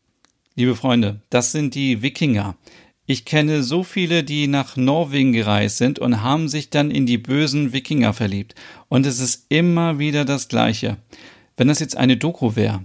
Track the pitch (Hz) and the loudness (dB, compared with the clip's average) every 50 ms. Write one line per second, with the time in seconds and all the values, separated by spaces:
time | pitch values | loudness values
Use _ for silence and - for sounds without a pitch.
0 | _ _ _ _ _ _ _ _ _ _ _ - 120 127 120 110 - 131 120 120 | _ _ _ _ _ _ _ _ _ _ _ 0 0 0 0 0 0 2 2 2
1 | 110 101 101 107 - _ - 123 123 - - 156 147 135 - 139 139 135 123 104 | 2 0 -2 -6 -6 _ 0 0 2 2 0 0 -2 -2 -2 -2 -2 0 0 0
2 | 113 135 131 - 170 143 117 104 98 101 - - _ - - - - _ _ _ | -2 -4 -2 0 0 0 2 0 -2 -4 -8 -12 _ -20 -20 -20 -20 _ _ _
3 | _ - - - - - 160 151 147 151 156 151 131 120 151 175 185 - - 202 | _ -4 -4 -4 -4 0 0 2 2 2 2 0 0 0 -2 -2 -2 -2 -2 -2
4 | 180 160 175 170 143 143 147 147 147 143 143 139 135 - - 131 127 131 143 165 | 0 0 0 0 0 -2 -2 -2 0 0 0 0 -2 -2 -2 0 0 2 2 0
5 | 170 139 139 143 131 131 120 113 104 104 104 104 104 104 - - 120 131 143 - | 0 0 0 2 2 4 2 2 2 2 2 2 2 0 0 0 0 0 0 0
6 | 127 123 120 104 107 123 143 160 160 147 135 151 143 - - 147 147 147 - 139 | 0 0 0 0 0 0 0 0 0 -2 -4 -6 -6 -2 0 0 0 0 0 0
7 | 135 120 120 110 113 - 131 143 156 143 131 147 147 127 117 135 - - 156 143 | 2 2 0 0 0 -2 0 0 0 0 0 0 0 0 -2 -4 -4 -2 0 2
8 | 120 110 101 - 113 101 98 98 98 - - - - - - - - _ - 127 | 2 2 0 0 -2 -2 -2 -4 -6 -8 -14 -20 -20 -20 -20 -20 -6 _ 2 2
9 | 135 139 127 120 127 123 - - _ _ 147 156 170 175 170 165 170 165 156 143 | 2 2 0 -2 -2 -4 -4 -6 _ _ 0 2 2 2 2 2 0 0 -2 -2
10 | 147 151 143 147 143 127 139 131 - - - 117 117 113 110 - - 113 104 - | -2 -2 0 0 0 0 -2 -4 -4 -2 0 0 0 0 0 -2 -4 -6 -6 -8
11 | - _ - - - - - - _ _ _ - 123 143 151 - 160 139 - - | -12 _ -20 -20 -20 -20 -20 -20 _ _ _ 0 2 2 2 0 -2 -4 -2 0
12 | 127 127 127 113 139 160 170 - 135 113 107 113 104 107 107 95 95 | 2 2 2 2 0 -4 -2 -2 -2 -2 0 0 0 0 -2 -4 -8